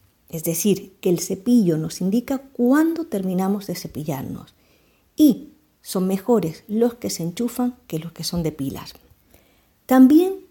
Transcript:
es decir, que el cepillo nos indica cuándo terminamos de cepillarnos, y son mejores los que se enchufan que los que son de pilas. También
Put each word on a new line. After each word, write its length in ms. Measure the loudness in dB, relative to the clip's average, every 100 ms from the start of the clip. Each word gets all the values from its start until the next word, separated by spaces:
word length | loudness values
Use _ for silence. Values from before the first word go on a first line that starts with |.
| _ _ _
es 120 | -10
decir, 540 | -6 -2 0 0 -2 _
que 80 | -2
el 100 | -2
cepillo 560 | -2 -6 2 4 4 0
nos 240 | -2 -4
indica 380 | -2 -2 -2 -8 -8
cuándo 500 | -2 2 2 2 -2 -6
terminamos 580 | -6 -4 -2 -2 -4 -6
de 80 |
cepillarnos, 800 | -10 -10 -10 -8 -6 -8 -12 -16 _ _ _ _ _ _ 2
y 340 | 4 4 -4 _ _ _ -8
son 200 | -4 -2
mejores 580 | -2 0 0 0 -8 -6
los 280 | 0 0
que 160 | 0 -8
se 120 | -6
enchufan 540 | -6 -4 -6 -4 -6 -6 -8
que 120 | -8
los 120 | -8
que 120 | -10
son 180 | -6 -4
de 100 | -4
pilas. 420 | -4 -8 -8 -14 -20 _ _ _ _ _ _ _ _
También 640 | 2 8 8 8 4 -2 -10